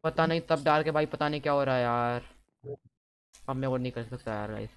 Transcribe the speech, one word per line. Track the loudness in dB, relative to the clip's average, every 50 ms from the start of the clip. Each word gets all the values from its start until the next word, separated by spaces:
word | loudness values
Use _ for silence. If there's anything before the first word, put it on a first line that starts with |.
| -2
पता | -2 2 2 2
नहीं, | 4 2 0
तब | 2 0 0 2 4
डाल | 4 4 4 4
के | 2
भाई, | 2 2 0
पता | 0 0 -2 -2 0
नहीं | 0 -2
क्या | 0 0 2
हो | 2 2
रहा | 2 2
है | 2
यार। | 2 2 2 2 2 0 -2 -4 -6 -10 -20 _ _ _ _ _ -14 -14 -14 -14 _ -20 _ _ _ _ _ _ _ _ _ -14 -10 -8
अब | -4
मैं | -2 -2
और | -2 -2 -2
नहीं | -2 -4
कर | -6 -6 -8
सकता | -8 -10 -10 -8 -6 -6
यार | -4 -6 -6
guys। | -6 -8 -8 -10 -12